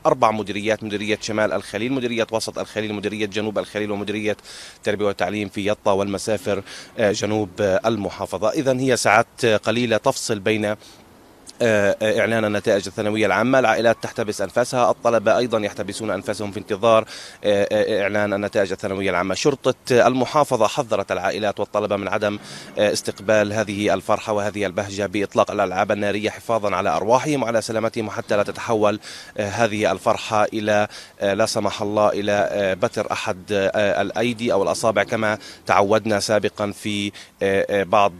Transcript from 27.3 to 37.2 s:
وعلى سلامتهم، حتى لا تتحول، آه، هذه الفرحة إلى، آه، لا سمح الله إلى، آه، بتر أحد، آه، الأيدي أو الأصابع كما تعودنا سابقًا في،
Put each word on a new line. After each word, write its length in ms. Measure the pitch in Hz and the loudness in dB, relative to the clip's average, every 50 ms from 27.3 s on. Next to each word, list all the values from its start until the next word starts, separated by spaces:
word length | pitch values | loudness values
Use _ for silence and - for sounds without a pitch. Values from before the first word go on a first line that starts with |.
| 147 135 120 | -2 -2 -2
وعلى 180 | 113 117 110 | 0 0 -2
سلامتهم، 480 | 104 - 110 110 110 113 - 117 110 104 | -2 -2 -2 -2 -2 -2 -4 -4 -6 -6
حتى 280 | 98 - - - 113 | -8 -8 -4 0 0
لا 60 | 101 101 | 0 0
تتحول، 560 | 98 92 - - - 117 107 104 104 107 107 - - - - - - - | -2 -4 -6 -4 -2 0 2 2 2 2 -2 -6 -14 -16 -16 -18 -10 -8
آه، 120 | - 107 101 | -6 -6 -4
هذه 420 | 98 110 117 107 101 104 104 90 | 0 0 0 0 2 0 0 0
الفرحة 520 | 95 92 - 113 107 - - - 113 107 104 | 0 0 0 0 0 0 -2 0 2 2 2
إلى، 440 | - - 110 104 107 104 104 104 104 - - - - - - | 2 0 -2 0 2 2 2 0 0 -4 -12 -18 -20 -8 -4
آه، 120 | 101 98 98 | -2 0 2
لا 120 | 101 110 | 2 0
سمح 360 | 107 - 113 104 104 - - | 0 0 -2 -2 -2 -2 -4
الله 280 | 110 101 104 107 104 101 | -4 -2 2 2 2 2
إلى، 400 | - 98 101 104 101 101 95 - | 2 0 -2 0 0 0 0 0
آه، 220 | - 101 101 95 95 | 0 0 0 -2 0
بتر 380 | 90 123 117 - 113 104 - | -2 -2 -2 -2 -4 -4 -4
أحد، 260 | - - - 113 101 92 90 85 | -4 -4 -4 -6 -6 -6 -6 -4
آه، 500 | 104 98 95 95 - 107 104 101 90 - | -2 0 0 0 2 0 0 2 0 0
الأيدي 520 | 101 98 - - 117 123 120 107 117 113 85 | -2 -2 -2 -2 -2 -2 -2 -2 -2 0 0
أو 100 | 98 95 | 2 2
الأصابع 400 | 82 95 - - 113 104 101 101 | 0 0 0 0 2 2 2 0
كما 340 | - 120 110 110 107 107 104 - - - - - | 0 0 0 0 0 -2 -4 -6 -14 -20 -10 0
تعودنا 540 | - 92 92 101 98 107 110 101 110 104 101 | 4 4 4 6 4 2 2 2 2 0 0
سابقًا 520 | - - 110 104 101 101 - - 107 101 | 2 2 0 0 0 -2 -2 -4 -4 -6
في، 400 | 98 - - 110 104 101 101 101 - - | -6 -6 -8 -6 -4 -4 -4 -6 -8 -10